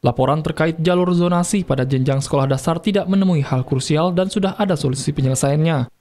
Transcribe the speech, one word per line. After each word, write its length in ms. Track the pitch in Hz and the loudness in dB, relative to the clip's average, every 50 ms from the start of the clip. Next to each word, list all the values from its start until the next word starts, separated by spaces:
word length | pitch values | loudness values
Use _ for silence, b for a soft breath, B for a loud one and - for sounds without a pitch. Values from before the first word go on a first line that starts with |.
| - | 0
Laporan 320 | 131 120 - 135 131 143 160 | 0 0 2 2 2 2 0
terkait 400 | 156 165 160 - 156 165 160 165 | -2 -4 -2 0 0 0 0 0
jalur 320 | 156 175 180 180 180 175 | 0 2 2 2 2 2
zonasi 560 | 180 175 175 175 175 175 175 - - 202 180 | 2 2 2 2 2 0 0 0 0 -2 0
pada 160 | - 139 127 127 | 0 -2 -2 0
jenjang 400 | 131 139 131 131 139 139 135 143 | 0 0 0 0 0 0 -2 -2
sekolah 240 | - - 143 135 | 0 0 0 2
dasar 320 | 135 139 131 - - 165 165 | 0 0 -2 0 -2 -4 -2
tidak 320 | - 214 202 202 180 175 | -2 0 0 0 0 0
menemui 320 | 190 196 196 190 175 156 143 | 0 2 2 2 2 0 0
hal 240 | - - 131 127 | 0 -2 -2 -2
krusial 480 | - - 131 127 - 151 151 160 185 175 | 0 -2 -2 0 0 0 0 2 2 0
dan 160 | 175 185 190 | 0 -2 0
sudah 240 | - 214 190 190 196 | -2 -2 -2 -2 0
ada 240 | - 214 196 185 147 | -2 -2 0 0 0
solusi 320 | - 139 127 - - - | 0 -2 -2 -2 -4 -4
penyelesaiannya. 800 | 147 - 135 131 131 131 - 139 143 147 156 165 165 139 120 - _ _ | -2 0 0 0 0 0 0 0 2 2 2 2 0 0 -2 -4 _ _